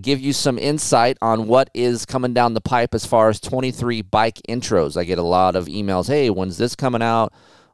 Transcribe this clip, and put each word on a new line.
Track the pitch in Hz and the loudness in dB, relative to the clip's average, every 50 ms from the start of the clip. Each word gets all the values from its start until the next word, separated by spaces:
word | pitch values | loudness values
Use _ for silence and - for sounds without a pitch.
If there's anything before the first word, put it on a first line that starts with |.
give | 98 127 143 131 | -2 -2 -2 -2
you | 131 143 | -2 -2
some | 135 - - 143 123 107 | -2 0 0 -2 -2 0
insight | - 143 151 151 - - 151 117 117 123 131 - | -2 -2 -2 -2 0 2 2 4 4 2 0 0
on | 113 113 113 110 110 | 0 0 0 0 2
what | 107 120 131 135 - - | 4 4 4 4 2 0
is | 117 120 123 120 113 - | -2 0 0 0 -2 -4
coming | - - 131 127 123 | -6 -4 -4 -2 0
down | 120 123 120 120 113 | 0 2 2 2 0
the | 110 | -2
pipe | - - 127 120 120 120 - | -2 -2 0 0 0 0 -2
as | 113 - | -4 -2
far | - 123 113 110 110 | 2 4 4 4 4
as | 107 - | 2 0
twenty-three | - - 131 127 131 127 123 - 120 120 117 110 | -4 -6 -4 -4 -4 -4 -4 -4 -4 -2 -2 -4
bike | 101 92 - 107 110 113 - - - - | -4 -2 0 0 2 0 -2 -6 -8 -8
intros. | 117 123 - - 110 87 78 71 73 | -6 -6 -2 0 2 2 2 0 -2
I | 87 87 | -4 -4
get | 85 90 87 | -2 -2 0
a | |
lot | 87 85 90 92 92 92 87 | 0 2 2 4 4 4 2
of | 92 87 | 0 -4
emails, | 85 78 104 101 101 95 92 90 | -4 -6 -6 -4 -2 -2 -2 0
"Hey, | 110 143 151 139 117 | 0 0 0 2 0
when's | 98 92 95 95 87 | 0 0 -4 -4 -2
this | - 117 120 - | -2 -4 -4 -2
coming | - 139 127 123 113 | -4 -2 -2 -2 0
out? | 113 117 117 113 110 104 - _ _ _ _ _ _ _ | 0 0 2 0 0 -2 -4 _ _ _ _ _ _ _